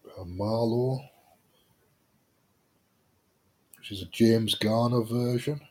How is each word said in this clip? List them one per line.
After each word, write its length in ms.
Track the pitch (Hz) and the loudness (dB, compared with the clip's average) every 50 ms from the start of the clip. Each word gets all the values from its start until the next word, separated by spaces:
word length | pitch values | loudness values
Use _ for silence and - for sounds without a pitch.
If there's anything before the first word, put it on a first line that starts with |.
| _ - - - | _ -20 -18 -16
Uh, 60 | 85 | -14
Marlowe, 720 | 87 90 92 101 107 110 117 117 117 117 123 127 131 131 135 - - _ _ _ _ _ _ _ _ _ _ _ _ _ _ _ _ _ _ _ _ _ _ _ _ _ _ _ _ _ _ _ _ _ _ _ _ _ _ _ _ _ _ _ _ _ _ _ _ _ _ _ _ - - | -12 -6 -4 -2 -2 0 0 2 2 2 2 0 0 -2 -4 -8 -14 _ _ _ _ _ _ _ _ _ _ _ _ _ _ _ _ _ _ _ _ _ _ _ _ _ _ _ _ _ _ _ _ _ _ _ _ _ _ _ _ _ _ _ _ _ _ _ _ _ _ _ _ -20 -20
which 140 | - - | -16 -12
is 100 | 104 92 | -10 -10
a 40 | 90 | -10
James 480 | 85 - - 113 113 113 113 113 107 - | -10 2 4 6 6 6 4 2 0 -2
Garner 480 | - - 107 110 117 120 120 123 123 | 0 0 0 2 2 2 2 2 0
version. 580 | 110 107 117 120 123 120 123 120 - 143 151 147 - - | 0 0 -2 -2 0 0 -2 -2 -2 -4 -6 -6 -10 -18